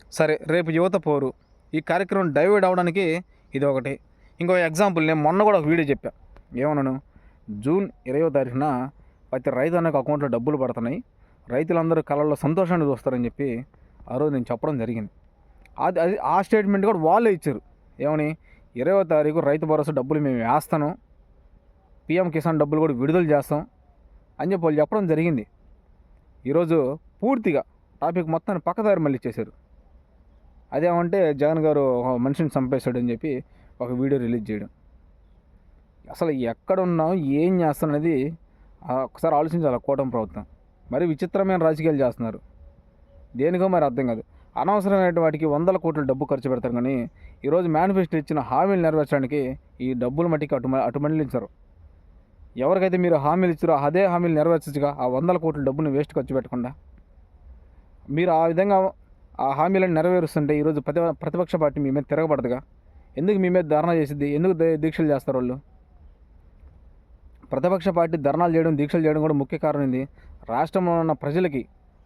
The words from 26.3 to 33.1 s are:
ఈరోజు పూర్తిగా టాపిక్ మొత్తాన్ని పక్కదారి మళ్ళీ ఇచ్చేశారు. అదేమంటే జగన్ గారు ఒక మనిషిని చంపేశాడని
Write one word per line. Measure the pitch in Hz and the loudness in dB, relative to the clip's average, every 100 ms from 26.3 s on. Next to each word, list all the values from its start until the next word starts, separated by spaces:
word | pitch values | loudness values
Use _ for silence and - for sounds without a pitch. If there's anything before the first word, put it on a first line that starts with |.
| _ 127 | _ -2
ఈరోజు | 151 170 165 131 151 _ _ | 0 2 2 0 -4 _ _
పూర్తిగా | 220 269 214 139 - _ _ - | -2 0 0 -2 -2 _ _ -6
టాపిక్ | 156 170 160 | -4 -2 -2
మొత్తాన్ని | 165 - 185 170 | -2 -2 -6 -4
పక్కదారి | 185 214 185 | -2 2 2
మళ్ళీ | 151 131 123 | 2 -2 -4
ఇచ్చేశారు. | 110 110 - _ _ - - _ _ _ _ - - - | -8 -10 -12 _ _ -20 -20 _ _ _ _ -20 -20 -8
అదేమంటే | 139 170 170 170 196 165 | -2 0 0 0 2 2
జగన్ | 143 147 160 | 2 0 2
గారు | 156 147 | 2 2
ఒక | 135 123 123 127 | 2 0 0 0
మనిషిని | 127 139 156 143 | 0 0 -2 -2
చంపేశాడని | 127 135 131 123 120 | -2 -2 -2 -2 -2